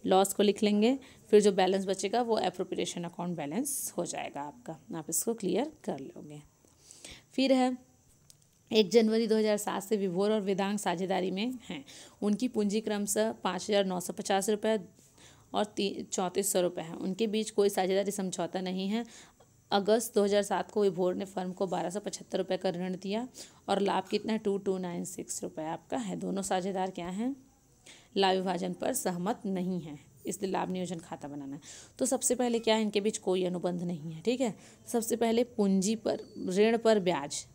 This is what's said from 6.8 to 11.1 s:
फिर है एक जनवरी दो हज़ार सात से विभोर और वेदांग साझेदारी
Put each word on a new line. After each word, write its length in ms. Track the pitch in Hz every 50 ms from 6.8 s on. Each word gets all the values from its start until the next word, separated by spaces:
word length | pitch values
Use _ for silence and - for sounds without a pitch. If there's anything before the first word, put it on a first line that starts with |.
| _ - - - - - - - _ _
फिर 220 | - - 262 254 269
है 240 | 254 254 254 254 247 - _ _ _ _ _ _ _ _ _ - _ _ _ _ _ _ _
एक 180 | 226 220 214 175
जनवरी 380 | 190 233 220 214 220 226 233
दो 100 | 208 220
हज़ार 200 | 220 214 214 208 208
सात 240 | - 196 175 196 190
से 140 | - 220
विभोर 340 | 202 196 190 170 180 202 208
और 100 | 214 220
वेदांग 360 | 190 196 196 185 196 196 208 208
साझेदारी 500 | - 190 175 170 190 175